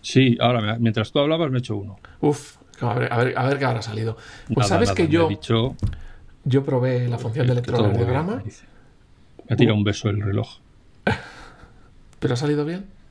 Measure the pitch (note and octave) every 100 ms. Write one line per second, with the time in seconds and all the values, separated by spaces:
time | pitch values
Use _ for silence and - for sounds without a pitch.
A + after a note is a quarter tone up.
0 | - - B2 A#2+ A#2+ B2 G#2+ A2+ A#2 G#2+
1 | G#2+ D3 C#3+ D#3+ D#3 B2+ A#2+ G#2 G2 G2
2 | - - D3 D3 - - - - B2 B2+
3 | B2 A#2 B2+ - B2+ C#3 C3+ A2+ G2+ G#2+
4 | A2+ A2 - - - B2 G#2 F#2+ A#3+ F#3+
5 | D#3+ D#3+ D#3+ - - A2+ B2 - - -
6 | - - - - D3 C3 C#3 C3 B2+ B2
7 | B2 A#2+ A#2 A#2+ B2 B2 A#2+ A#2+ G#2 G2
8 | F#2+ C3 F3 B3 - - - - - _
9 | _ - - - - A#2 A#2 G#2+ G#2 G2+
10 | A2 G#2 G2+ G#2 G#2+ - _ - - -
11 | - - - - - - - - - -
12 | - - C#3+ B2 D3 D3 D3 F3+ G3 -
13 | -